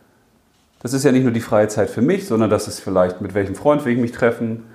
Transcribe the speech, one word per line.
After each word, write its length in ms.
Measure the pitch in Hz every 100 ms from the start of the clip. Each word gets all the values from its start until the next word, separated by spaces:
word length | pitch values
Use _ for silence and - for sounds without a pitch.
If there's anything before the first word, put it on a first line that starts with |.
| _ _ _ _ _ _ _ _
Das 100 | 120
ist 100 | 135
ja 100 | 143
nicht 100 | 131
nur 100 | 131
die 80 | 113
freie 280 | - 107 107
Zeit 200 | 110 98
für 140 | -
mich, 240 | 135 190 -
sondern 240 | 113 107
das 180 | 104 104
ist 120 | -
vielleicht, 420 | 104 92 90 -
mit 100 | 101
welchem 220 | 101 95
Freund 320 | 95 147 143 123
will 80 |
ich 40 | 120
mich 140 | 117
treffen, 520 | - 117 117 117 113 -